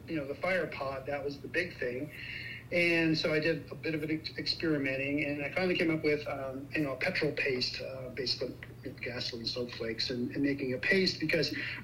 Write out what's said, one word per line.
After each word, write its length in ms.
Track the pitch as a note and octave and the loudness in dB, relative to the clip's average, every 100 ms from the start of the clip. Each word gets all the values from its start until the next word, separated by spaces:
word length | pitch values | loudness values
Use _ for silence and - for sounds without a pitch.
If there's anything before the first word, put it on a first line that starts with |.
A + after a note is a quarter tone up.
| - | -4
you 100 | D#3+ | -4
know, 100 | C#3 | -4
the 80 | C#3 | -2
fire 300 | F3+ F#3 D3 | 0 2 0
pot. 400 | - C3+ C3+ C#3+ | -2 -4 -4 -4
That 180 | C#3+ | -4
was 140 | C#3+ C#3 | -4 -6
the 100 | B2+ | -2
big 280 | D#3 F3+ - | -2 -2 -4
thing. 320 | B2 B2 D3 - - - - - - | -4 -2 -6 -8 -10 -8 -10 -12 0
And 440 | F3 F3 E3 E3 D#3 | 4 6 6 6 4
so 160 | D#3+ | 4
I 60 | D#3 | 4
did 260 | D#3 D3+ - | 4 0 -4
a 60 | D3 | -6
bit 180 | E3 | -2
of 80 | D#3+ | -2
an 80 | D#3 | 0
ex-, 260 | D#3 - - | -2 -2 -4
experimenting, 840 | D3+ - E3 D3+ C3+ C3+ C#3 D3 | -2 0 2 2 2 0 0 2
and 160 | D3 D3 | 0 -2
I 80 | C#3+ | -2
finally 240 | F3+ F#3 F3+ | 2 2 4
came 180 | E3 | 4
up 80 | D#3+ | 4
with, 240 | D3+ D3 D3 | 4 2 0
um, 400 | C#3 C3+ C3 C#3+ | -4 -4 -6 -4
you 80 | D#3 | 0
know, 120 | C#3+ | 0
a 20 | B2+ | 0
petrol 340 | F#3 F#3 D3+ | 0 2 2
paste, 500 | - C#3 B2+ B2 - | 2 2 2 0 -2
uh, 280 | - C3 B2+ A#2+ | -6 -6 -6 -4
basically 380 | C3 - - - - - C3 B2 | -2 0 -2 -4 -12 -10 -10 -8
gasoline 460 | B2+ A#2+ - A#2 A#2 | -6 -4 -4 -4 -4
soap 240 | B2 A#2+ | -2 -4
flakes, 360 | - A2+ A2+ - | -4 -4 -2 -2
and, 220 | B2 B2 | 0 0
and 100 | C#3 | 2
making 320 | C#3 C3+ C3 | 2 2 0
a 40 | B2+ | 0
paste 420 | - F#3+ F3+ - | 4 6 4 2
because 340 | D#3 E3 C#3+ - - - | 2 2 2 -2 -4 -2